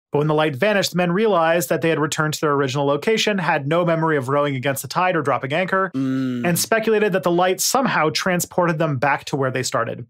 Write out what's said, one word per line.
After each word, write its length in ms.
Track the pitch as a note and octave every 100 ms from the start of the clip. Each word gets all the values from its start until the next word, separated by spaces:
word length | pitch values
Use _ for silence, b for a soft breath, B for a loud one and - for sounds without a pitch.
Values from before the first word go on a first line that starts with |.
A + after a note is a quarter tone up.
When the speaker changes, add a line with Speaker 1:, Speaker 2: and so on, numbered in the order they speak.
| _
Speaker 1:
But 60 | D3
when 80 | D3+
the 60 |
light 200 | D3+ D#3
vanished, 360 | C3 G#3 G3+ E3
the 40 | E3+
men 140 | F3+
realized 580 | F3+ A3 F3 D#3+ E3+ E3
that 100 | E3
they 80 | E3
had 100 | D3+
returned 360 | D#3 - D#3
to 60 | C#3+
their 120 | D3+
original 320 | C#3+ C3+ C#3+ C#3
location, 520 | C#3+ A3 A3 G#3+ G3
had 280 | D#3+ D#3 C3+
no 180 | E3+ E3+
memory 300 | D#3+ D#3+ D3
of 100 | B2
rowing 260 | C#3+ D3
against 280 | C3 C#3 C3+
the 40 | C3+
tide 280 | E3 F#3 E3+
or 60 |
dropping 300 | C#3+ A#2+ C3+
anchor, 360 | D#3 F#3 F#3+ F#3 C3+
Speaker 2:
Mm. 500 | C3+ C3 C3 B2 F3
Speaker 1:
and 120 | E3+
speculated 540 | - A3 A3 G#3+ G#3
that 80 | F#3
the 60 | F3+
light 280 | F3 F#3 F#3
somehow 500 | - B3+ B3 F3 D#3
transported 680 | D#3 F#3+ F3+ - - F3 D#3+
them 200 | E3 C3
back 260 | C#3+ C#3+ -
to 100 | C#3
where 140 | C3+
they 120 | C3
started. 440 | B2 B2+ A2+ -